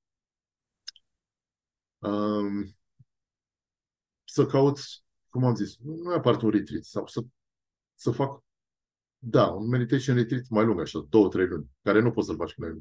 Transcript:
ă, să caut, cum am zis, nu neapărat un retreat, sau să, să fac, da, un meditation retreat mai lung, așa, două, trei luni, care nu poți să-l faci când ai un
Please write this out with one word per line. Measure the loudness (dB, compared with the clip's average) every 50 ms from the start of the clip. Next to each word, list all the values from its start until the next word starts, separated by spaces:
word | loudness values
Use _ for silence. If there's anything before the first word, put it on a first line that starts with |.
| _ _ _ _ _ _ _ _ _ _ _ _ _ _ _ _ _ -20 -20 _ _ _ _ _ _ _ _ _ _ _ _ _ _ _ _ _ _ _ _ _
ă, | -6 -4 -2 -2 -2 -2 -2 -2 -4 -4 -4 -6 -8 -10 -14 _ _ _ _ _ _ _ _ _ _ _ _ _ _ _ _ _ _ _ _ _ _ _ _ _ _ _ _ _ _
să | -2 0 0 2
caut, | 2 4 4 4 4 2 0 -6 -14 -18 -20 _ _ _ _ _ _
cum | -4 0 2
am | 2 2
zis, | 0 -2 -6 -8
nu | -12 -14 -12 -12 -10 -6 -4
neapărat | -2 2 2 2 2 2
un | 2 0
retreat, | 0 0 0 -4 -8 -12 -12
sau | -10 -10 -10 -10
să, | -8 -10 -10 -10 -10 _ _ _ _ _ _ _ _ _ _ _ _ _
să | -8 -6 -4
fac, | -4 -2 -4 -6 -6 -12 _ _ _ _ _ _ _ _ _ _ _ _ _ _ _
da, | _ -4 0 2 4 4
un | 4 0 -2 -2
meditation | -2 0 0 0 0 0 0 2 2 2
retreat | 2 2 0 -2 -6 -4 -2
mai | 0 2 2
lung, | 4 2 0
așa, | -2 -6 -6 -8 -2 4
două, | 6 6 6
trei | 6 4 0 0
luni, | 0 -2 -6 -10 -12 _ _
care | 0 2 4 4
nu | 4 2
poți | 2 0 -2
să-l | -2 -4
faci | -4 -6 -6 -8
când | -10 -10
ai | -10 -10
un | -10